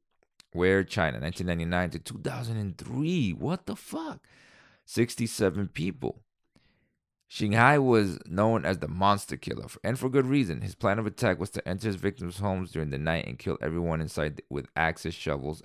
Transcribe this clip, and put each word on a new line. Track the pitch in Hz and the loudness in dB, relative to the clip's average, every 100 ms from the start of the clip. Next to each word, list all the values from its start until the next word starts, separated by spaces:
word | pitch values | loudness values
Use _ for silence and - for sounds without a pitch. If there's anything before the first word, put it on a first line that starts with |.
| _ _ _ _ _ | _ _ _ _ _
Where, | 87 90 98 | 2 6 6
China, | 92 - 80 58 | 4 2 2 0
nineteen | 73 - 90 | -4 -4 -2
ninety-nine | 85 82 87 90 | -2 0 0 0
to | 80 | -4
two | - 101 | -10 -8
thousand | - 123 117 113 | -8 -6 -6 -4
and | 101 - | -4 -6
three. | - 123 156 180 110 | -8 -4 0 2 2
What | 85 110 185 - | 0 -2 -4 -6
the | |
fuck? | 208 - 311 320 - _ _ - - _ _ | -10 -8 -8 -8 -10 _ _ -20 -20 _ _
Sixty-seven | - - 117 - 117 - 101 90 101 | -8 -2 0 0 -4 0 0 2 -4
people. | - 170 156 60 - _ _ _ _ _ _ _ _ _ _ _ | -4 -6 -4 -6 -8 _ _ _ _ _ _ _ _ _ _ _
Xinghai | - 107 107 123 147 | -4 2 6 8 8
was | 131 113 101 85 | 6 6 4 0
known | - 87 110 113 | -4 2 4 4
as | 71 92 | 0 -2
the | 76 | -2
Monster | 82 98 101 - - | 2 2 2 0 -8
Killer, | - - | -6 -8
f-, | - - | -10 -6
and | 95 123 | -4 -2
for | 131 | 0
good | 135 | 2
reason. | 127 143 110 69 | 4 2 2 -2
His | 95 - | -6 -2
plan | 107 101 | 0 0
of | 107 | -2
attack | - 117 92 | 0 0 0
was | 98 | -2
to | - - | -6 -4
enter | 95 110 | -4 -2
his | 95 | -2
victims' | 95 - 87 92 | -2 -4 -8 -4
homes | 101 92 90 | -2 -2 -4
during | - 76 | -4 -4
the | 69 | -2
night | 78 82 - | -2 -2 -4
and | 60 | -6
kill | - - | -4 -2
everyone | 69 85 85 80 | -2 -2 -2 -2
inside | 78 - 76 71 | -2 -2 -4 -4
th-, | - | -8
with | 69 - - | -8 -6 0
axes, | 80 80 82 | 0 0 -6
shovels, | 82 - 71 67 80 | -6 -4 -4 -4 -8